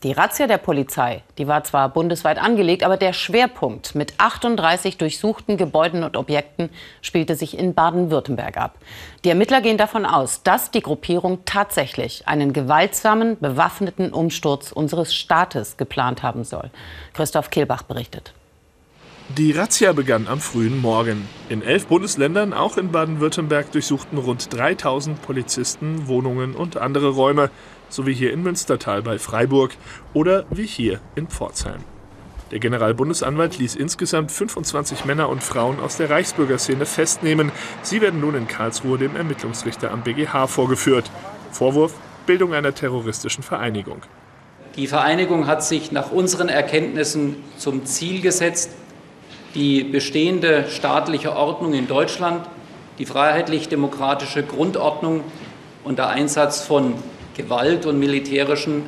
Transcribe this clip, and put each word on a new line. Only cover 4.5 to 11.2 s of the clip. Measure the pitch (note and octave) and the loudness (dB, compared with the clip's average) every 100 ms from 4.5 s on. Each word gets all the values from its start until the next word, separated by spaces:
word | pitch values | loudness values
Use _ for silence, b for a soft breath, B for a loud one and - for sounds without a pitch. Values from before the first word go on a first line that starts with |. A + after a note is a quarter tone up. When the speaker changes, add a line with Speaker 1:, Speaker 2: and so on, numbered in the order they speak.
| G#3+ D#3+ F3+ F#3+ - | 2 4 2 0 -2
Speaker 1:
durchsuchten | D#3 - G#3+ G#3+ - G3 | -4 0 -2 -2 -2 0
Gebäuden | D#3+ D#3 E3+ E3+ | 2 2 2 0
und | D#3 - | -2 -4
Objekten | C3 D3 C#3+ - E3 B B B | -2 -2 -2 -4 -6 B B B
spielte | - E3+ D#3+ | -2 0 0
sich | D#3 D#3 - | -2 -4 -2
in | F3+ | 0
Baden-Württemberg | E3+ E3 F3 E3+ D3 C#3 A#2+ A2+ - | 4 4 4 2 0 0 -4 -4 -4
ab. | B2 - B B B B | -6 -8 B B B B
Die | F3+ | 2
Ermittler | E3+ A3+ C4 | 4 6 4
gehen | A3 G#3+ | 4 4
davon | G#3+ A3 F#3+ | 2 0 2
aus, | D3+ B2+ - | 2 2 0
dass | F#3 A#3 - | 2 2 2
die | D#3 | -2
Gruppierung | - D3 - F3 | -2 -4 0 0